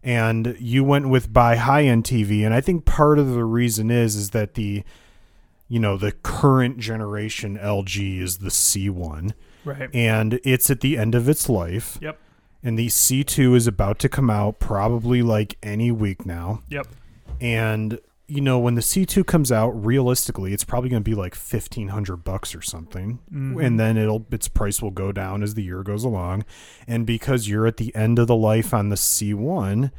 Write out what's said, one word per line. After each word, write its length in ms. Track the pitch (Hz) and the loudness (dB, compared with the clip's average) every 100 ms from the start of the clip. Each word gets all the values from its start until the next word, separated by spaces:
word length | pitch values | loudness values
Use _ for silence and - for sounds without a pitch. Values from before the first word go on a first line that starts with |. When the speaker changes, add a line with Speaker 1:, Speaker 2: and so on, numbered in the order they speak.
Speaker 1:
And 540 | 127 120 113 113 117 - | 0 0 2 0 -2 -6
you 240 | 120 127 135 | 0 2 4
went 240 | 143 135 | 2 4
with 240 | 127 113 | 2 4
buy 240 | 107 120 117 | 4 6 4
high-end 480 | 120 143 147 117 113 | 4 4 6 4 2
T 180 | 123 | 0
V, 220 | 101 104 107 | 2 2 2
and 80 | |
I 80 | 113 | 2
think 240 | 139 175 - | 2 2 2
part 340 | - 147 147 | 4 6 6
of 120 | 139 | 4
the 120 | 120 | 2
reason 480 | 113 117 120 110 110 | 0 2 2 0 0
is, 240 | 120 117 104 | 2 2 0
is 140 | 101 | -2
that 240 | 113 104 | -2 -2
the, 300 | - 104 101 - - _ - _ _ _ _ _ | -4 -4 -6 -8 -20 _ -20 _ _ _ _ _
you 100 | 117 | 0
know, 200 | 107 95 | 0 0
the 160 | 101 | -2
current 640 | - - - 143 131 123 131 | -4 -8 2 4 6 2 -2
generation 800 | 113 110 104 104 107 - 104 101 | -8 -6 -6 -6 -6 -8 -8 -6
L 260 | 101 101 | -2 -2
G 380 | 95 95 98 92 | -2 -4 -4 -4
is 160 | 92 90 | -6 -6
the 120 | 95 | -4
C 400 | - - 98 98 | -2 0 0 -4
one. 440 | 90 82 78 92 - - - 147 | -4 -8 -6 -8 -8 -16 -16 -12
Speaker 2:
Right. 240 | 139 131 | -10 -6
Speaker 1:
And 460 | 135 117 110 110 123 135 | 0 2 2 0 0 0
it's 240 | 127 - | 2 2
at 100 | 131 | 0
the 180 | 131 147 | 0 0
end 180 | 107 120 | 2 2
of 120 | 120 | 2
its 220 | 156 - | 0 0
life. 480 | 107 85 87 - - | -2 -2 -6 -8 -10
Speaker 2:
Yep. 160 | 156 - _ _ _ _ | -12 -14 _ _ _ _
Speaker 1:
And 160 | 123 113 | -6 -2
the 80 | 117 | -2
C 380 | - - 131 139 | 0 0 0 -2
two 300 | - 127 123 | 2 6 6
is 120 | 117 | 4
about 320 | 101 101 107 | 0 -2 0
to 100 | 117 | -2
come 200 | - 127 | 0 0
out 300 | 107 104 - | 2 0 0
probably, 600 | - 101 107 120 117 123 | -2 0 0 0 0 2
like, 360 | 117 107 104 - | 2 2 0 -6
any 300 | 107 104 120 | -8 -2 0
week 340 | 113 104 92 95 | 0 -2 -4 -8
now. 380 | 82 85 110 - | -8 -6 -8 -8
Speaker 2:
Yep. 180 | 143 - - - - - - | -12 -12 -16 -20 -20 -14 -6
Speaker 1:
And, 580 | 120 113 113 110 110 113 _ _ _ | -2 0 0 -2 -4 -6 _ _ _
you 140 | 143 | -2
know, 180 | 139 127 | 0 2
when 160 | 120 120 | 2 0
the 60 | |
C 240 | - 190 185 | 0 0 2
two 180 | - | 2
comes 280 | 180 165 131 | 2 2 4
out, 180 | 113 113 | 2 2
realistically, 840 | 110 104 131 123 127 - - 95 | 0 0 2 2 0 -2 -6 -4
it's 100 | 101 - | -4 -4
probably 240 | 123 127 | -4 -2
gonna 120 | 120 | -2
be, 140 | 101 107 | -2 -2
like, 200 | 90 - | -4 -10
fifteen 520 | - 113 - - 98 | -6 -6 -6 -10 -6
hundred 280 | 104 98 90 | -6 -6 -6
bucks 360 | 82 92 - | -6 -6 -8
or 80 | 82 | -12
something. 580 | - 85 80 92 95 123 - | -12 -12 -14 -10 -8 -10 -12
Speaker 2:
Mm-hmm. 280 | 151 135 - | -10 -6 0
Speaker 1:
And 180 | 139 113 | 2 2
then 180 | 110 110 | 2 2
it'll, 280 | 107 107 113 | 0 -2 -4
its 180 | - - | -8 -2
price 340 | - 104 101 | 0 0 -2
will 100 | 110 | -6
go 200 | 95 95 | -6 -6
down 300 | 98 95 98 | -4 -6 -4
as 120 | 104 107 | -4 -4
the 80 | |
year 200 | 95 92 | -8 -8
goes 200 | 95 104 | -6 -4
along. 400 | 123 104 87 98 107 - - - - | -2 -4 -4 -4 -6 -14 -20 -20 -6
And 180 | 117 113 | -4 -2
because 420 | 117 - 131 104 | -2 0 -2 0
you're 180 | 104 110 | 2 2
at 120 | 110 | 0
the 180 | 110 110 | -6 0
end 240 | 110 120 | 2 4
of 80 | 117 | 4
the 80 | 117 | 4
life 380 | 107 110 110 | 4 2 2
on 160 | 117 101 | 0 0
the 80 | 101 | 0
C 360 | - - 104 | 0 0 -2
one, 580 | 104 127 185 98 104 135 | -2 -2 -2 0 0 -2